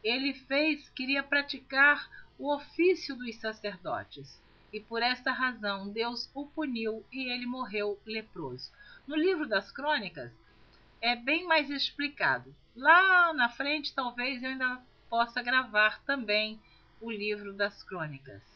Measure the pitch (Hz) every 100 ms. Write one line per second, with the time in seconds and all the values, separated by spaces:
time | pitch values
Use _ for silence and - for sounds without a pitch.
0 | 214 254 277 269 - 277 311 294 - -
1 | 262 277 277 285 285 262 - 269 285 294
2 | - - - - 269 285 - - 359 339
3 | - 247 247 220 220 214 208 175 175 113
4 | 101 - 139 - - - - 214 - 233
5 | 240 254 254 240 254 226 202 196 202 214
6 | 233 240 - 277 285 - 294 233 220 220
7 | - 262 254 247 247 262 208 208 208 202
8 | 214 220 220 180 139 127 - _ - -
9 | - 311 349 349 262 202 - - 294 294
10 | 185 147 120 - _ _ - - - _
11 | 233 240 240 320 359 320 269 277 - -
12 | 285 - 160 127 127 - _ 233 285 349
13 | 381 359 339 302 233 - 277 302 285 -
14 | 247 240 247 262 262 262 254 247 - _
15 | - 233 233 247 240 262 233 208 214 214
16 | - 277 214 208 214 220 _ _ _ -
17 | 226 214 208 208 202 196 208 - - 180
18 | 151 135 139 104 -